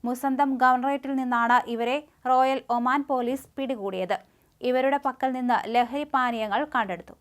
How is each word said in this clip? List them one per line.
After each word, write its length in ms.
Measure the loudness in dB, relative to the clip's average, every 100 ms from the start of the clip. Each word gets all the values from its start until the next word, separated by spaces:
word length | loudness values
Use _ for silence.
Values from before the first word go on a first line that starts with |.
മുസന്തം 460 | -4 -4 -2 0 0 4
ഗവർണറേറ്റിൽ 500 | 4 4 0 -2 -2 -4
നിന്നാണ് 380 | 0 0 4 2 2
ഇവരെ 200 | -2 -2 -2 -6 _ 2
റോയൽ 280 | 4 4 0 -2
ഒമാൻ 260 | -2 0 0 0
പോലീസ് 380 | -2 -2 -4 -8 -8
പിടികൂടിയത്. 580 | -6 -4 -4 -4 -4 -4 -6 _ _ _
ഇവരുടെ 380 | -2 2 2 0 -2
പക്കൽ 240 | -2 -4 -2
നിന്ന് 200 | 0 0 2
ലഹരി 300 | 0 0 -2 -2
പാനീയങ്ങൾ 460 | 0 0 -2 -2 -2 0
കണ്ടെടുത്തു. 400 | -2 -2 -6 -10 -20